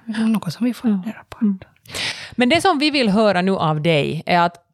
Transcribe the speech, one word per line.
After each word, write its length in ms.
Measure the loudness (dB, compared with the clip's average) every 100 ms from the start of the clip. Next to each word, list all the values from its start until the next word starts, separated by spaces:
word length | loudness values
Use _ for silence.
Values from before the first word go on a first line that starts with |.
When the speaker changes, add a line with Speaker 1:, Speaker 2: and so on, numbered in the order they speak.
| -10
Speaker 1:
Det 160 | -4
är 40 | -2
något 260 | -2 -4
som 100 | -4 -4
vi 40 |
Speaker 2:
Ja. 40 |
Speaker 1:
funderar 500 | -2 -2 -2 -4 -12 -18
på. 80 | -4
Speaker 2:
Mm. 180 | -2 -2 -8 _ -16 -10 -10 -10 -10
Men 180 | -2 2
det 120 | 4
som 180 | 2 2
vi 120 | 2
vill 180 | 2 2
höra 320 | 4 2 2
nu 100 | 0
av 300 | 0 0 0
dig 420 | 0 2 0 -4 0
är 140 | 0
att, 160 | 0 -2 _